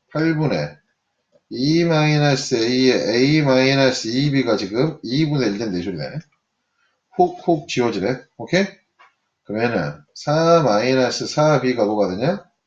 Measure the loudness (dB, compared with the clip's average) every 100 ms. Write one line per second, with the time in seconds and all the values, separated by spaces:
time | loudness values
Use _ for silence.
0 | _ -4 -2 0 -2 -2 -4 -10 _ _
1 | _ _ _ _ _ -4 0 0 2 2
2 | 2 2 2 0 -2 -2 0 2 2 2
3 | 0 2 2 2 4 2 4 4 2 0
4 | -4 -2 0 0 0 0 -2 -2 -2 -4
5 | -6 -2 0 0 -2 -2 -4 -4 -6 -8
6 | -8 -10 -14 _ _ _ _ _ _ _
7 | _ -2 -2 -2 -2 -2 -2 -2 -2 -2
8 | -4 -4 -8 -18 -2 -2 -2 -6 _ _
9 | -20 _ _ _ -10 -4 -2 -2 -4 -8
10 | -18 -10 -2 0 4 4 4 2 2 2
11 | 0 -2 -4 0 2 2 0 0 0 0
12 | -2 0 -2 -4 -8 _